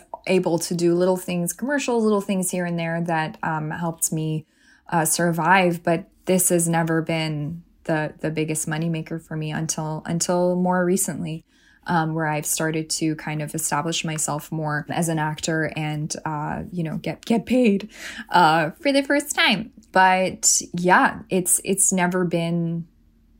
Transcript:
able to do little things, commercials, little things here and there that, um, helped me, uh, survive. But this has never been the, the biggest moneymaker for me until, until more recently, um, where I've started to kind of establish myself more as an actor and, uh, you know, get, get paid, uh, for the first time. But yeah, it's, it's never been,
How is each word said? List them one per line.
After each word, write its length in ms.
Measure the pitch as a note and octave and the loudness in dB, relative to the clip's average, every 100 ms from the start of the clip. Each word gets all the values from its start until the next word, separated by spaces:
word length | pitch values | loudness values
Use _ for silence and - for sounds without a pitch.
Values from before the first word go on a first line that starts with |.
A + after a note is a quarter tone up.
| - - - | -8 -10 0
able 320 | F#3 F3+ E3 | 2 2 0
to 140 | - | -2
do 200 | F3 E3+ | 0 2
little 220 | E3+ F3+ F#3 | 4 2 0
things, 360 | - F3+ E3+ | -2 -4 -4
commercials, 520 | - B3 D4 C4+ A#3+ | -4 -2 -2 0 2
little 160 | G#3+ G#3 | 2 2
things 300 | G3+ F#3+ F3+ | 0 -2 -2
here 140 | F3+ | -2
and 140 | F3 E3+ | -2 -2
there 240 | E3 E3+ E3+ | -2 -2 0
that, 300 | D#3+ D#3 - | 0 -2 -4
um, 280 | E3 D#3 D3+ | -4 -4 -4
helped 420 | - E3+ E3 - | -4 -6 -4 -4
me, 340 | D#3+ D#3 D#3 - _ _ _ - | -2 -2 -4 -6 _ _ _ -4
uh, 140 | E3+ | 0
survive. 800 | D#3 - E3+ E3 D#3+ F#3+ F3+ E3+ | 0 2 0 2 4 6 4 2
But 260 | - E3 - _ - | 0 -2 -2 _ 0
this 220 | F#3 - | 2 4
has 180 | F3 E3 | 2 2
never 340 | E3 E3 D#3+ | 2 2 0
been 600 | D#3+ E3 D#3+ D3+ D3 E3+ - _ | 0 -2 -2 -4 -6 -8 -14 _
the, 300 | - D#3 D3+ - | -4 -2 -2 -4
the 100 | D#3 | -6
biggest 380 | D#3+ D#3 D#3 - | -2 -2 -4 -4
moneymaker 520 | D#3 E3+ D#3+ D#3+ E3 | -2 -2 -4 -6 -10
for 160 | - D#3+ | -8 -6
me 140 | D#3 | -4
until, 520 | D3+ D#3+ - D#3 D#3 - | -4 -4 -4 -4 -6 -4
until 500 | E3+ - F3+ F3+ F3+ | -4 0 2 2 2
more 280 | F3+ F3+ | 2 2
recently, 600 | F3 F#3+ - D3 E3 D#3+ _ _ _ _ - | 2 2 0 -4 -6 -8 _ _ _ _ -2
um, 280 | F3 D#3+ | 0 0
where 140 | D#3 D#3+ | 0 -2
I've 180 | D3+ D3 | -2 -2
started 420 | - D#3+ D#3+ D#3 | -2 -2 -2 -4
to 260 | - D#3+ D#3 | -2 -2 -2
kind 260 | - D3+ | -4 -6
of 120 | D3 | -6
establish 500 | D#3+ - D3 D#3+ E3 | -6 -2 -2 -2 -2
myself 480 | E3 D#3 - D3 - | -4 -4 -4 -4 -6
more 340 | D#3+ D3+ D3 D3 | -6 -2 -4 -4
as 200 | - E3+ | -2 0
an 100 | D#3+ | 0
actor 540 | D3+ D#3 - D#3+ D#3 D#3 | -2 -4 -2 -2 -2 -2
and, 380 | D3+ D3+ D3+ - | -4 -4 -6 -6
uh, 380 | - D3+ D#3 - - | -6 -6 -4 -6 -8
you 140 | F3+ | -6
know, 120 | D#3+ D#3+ | -4 -4
get, 260 | - D3 | -6 -6
get 200 | - A3+ | 0 0
paid, 460 | - B3+ B3 G3 G#3+ - - - - | 2 2 4 2 -2 -14 -16 -14 0
uh, 400 | E3+ E3 D#3+ D#3 - | 4 6 4 2 -2
for 120 | C#4+ | 0
the 100 | C#4 | 2
first 320 | C#4 C#4+ D4 | 4 0 0
time. 380 | - E4 F#3+ - - - | 0 2 2 -2 -12 -2
But 720 | F#3 F#3 F#3 F#3 - - - - | 4 6 6 0 0 0 0 -2
yeah, 480 | F3 F3 F#3 B3+ - - | -2 4 6 6 0 -2
it's, 320 | F#3+ F3+ - | -2 0 -2
it's 280 | - G3 - | 0 2 2
never 320 | F#3 F3+ F#3 | 2 2 2
been, 640 | F3 E3+ E3 E3+ E3 E3+ E3 _ _ _ _ _ | 0 0 0 0 -2 -4 -8 _ _ _ _ _